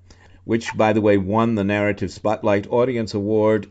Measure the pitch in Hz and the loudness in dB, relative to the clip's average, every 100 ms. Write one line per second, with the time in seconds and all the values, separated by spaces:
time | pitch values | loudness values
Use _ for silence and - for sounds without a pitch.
0 | - - - - - 113 - 110 110 107 | -20 -20 -20 -14 -4 -4 -2 0 2 4
1 | 104 101 92 110 117 110 98 104 104 101 | 4 2 2 0 0 0 0 0 0 -2
2 | 92 - 104 110 110 101 98 120 127 117 | -6 -4 -4 -2 0 0 0 0 0 -2
3 | 107 107 101 110 107 110 - | -4 -4 0 2 2 0 -2